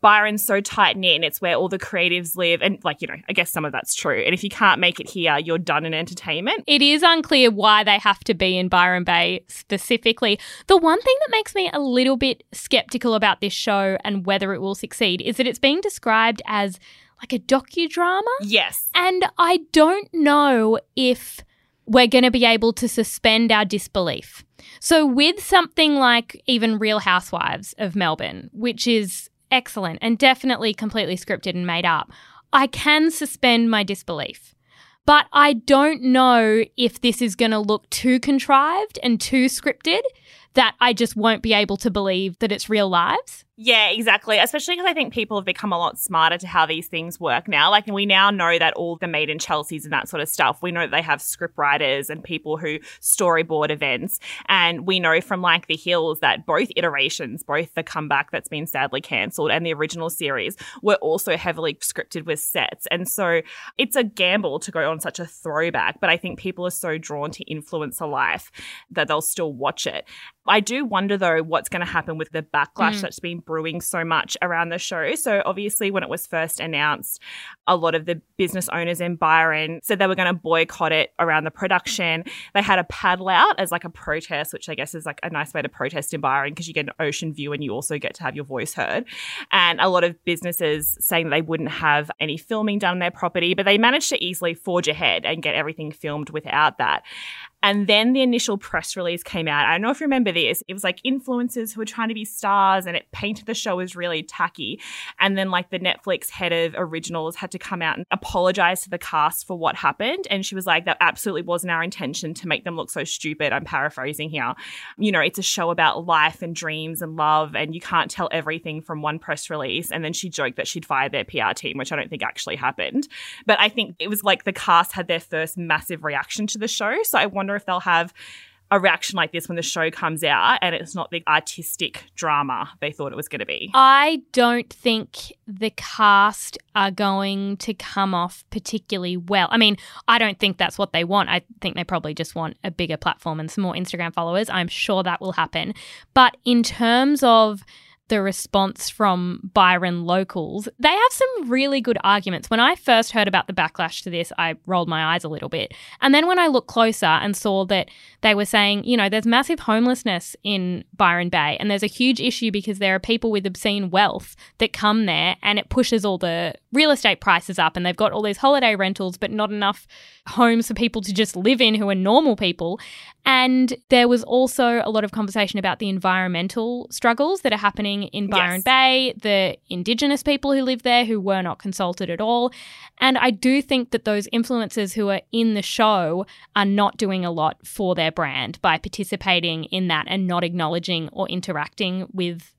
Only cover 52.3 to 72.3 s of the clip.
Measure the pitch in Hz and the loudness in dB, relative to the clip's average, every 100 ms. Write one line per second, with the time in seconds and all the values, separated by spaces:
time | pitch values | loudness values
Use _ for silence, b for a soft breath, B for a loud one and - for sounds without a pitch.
52.3 | 165 151 151 160 151 B B - - 180 | -8 -6 -6 -6 -8 B B -4 0 2
53.3 | 165 165 160 151 151 143 127 180 - B | 2 0 -2 -2 -2 -2 -2 -4 -8 B
54.3 | B - 190 170 170 175 190 170 160 - | B 0 2 2 0 -2 0 2 2 0
55.3 | 185 180 170 - 156 175 175 160 160 143 | -2 2 2 0 -6 -2 0 0 0 0
56.3 | 101 - 160 254 - 170 143 135 - 139 | 0 0 0 0 0 -2 0 -2 -4 -10
57.3 | 113 - 143 165 - 160 160 151 143 143 | -12 -6 -4 -4 -8 -6 -6 -6 -6 -6
58.3 | - - 151 160 135 139 135 - 117 101 | -8 -8 -10 -8 -4 -4 -4 -4 -4 -4
59.3 | - 151 151 170 147 156 170 165 - 151 | -4 -2 -2 -2 -4 -6 -6 -8 -6 -4
60.3 | 131 101 196 B B 202 208 151 165 - | -4 -6 -8 B B 0 0 0 -2 -2
61.3 | 160 180 165 175 - - - - 170 160 | -2 -2 -4 -6 -6 -8 -8 -10 -10 -6
62.3 | 151 - 160 120 - - 175 180 - 185 | -6 -4 -4 -4 -6 -6 -6 -4 -4 0
63.3 | 170 160 B B - 254 277 226 - 180 | 0 -2 B B -4 -2 0 -2 0 0
64.3 | 202 185 143 - 165 147 160 160 - 170 | 2 -2 -6 -6 -4 -2 -2 -6 -8 -14
65.3 | - 165 151 165 165 90 - 185 170 185 | -10 -6 -2 0 0 -2 0 0 0 -2
66.3 | - 185 180 180 - 180 156 160 147 147 | -8 -8 -6 -6 -6 -6 -6 -8 -8 -8
67.3 | 151 - 156 151 165 151 - 160 135 120 | -10 -12 -12 -8 -8 -6 -8 -6 -2 -2
68.3 | 80 - B B B B - 147 156 160 | -2 -8 B B B B -4 0 0 -2
69.3 | - 165 127 139 - - 76 - B B | -4 -6 -2 -4 -4 -6 -6 -12 B B
70.3 | _ - 208 214 247 262 196 196 202 180 | _ 2 2 2 -4 -2 -2 0 0 2
71.3 | 160 160 240 - 185 170 175 156 156 160 | 0 0 -2 -2 -6 -4 -4 -4 -8 -6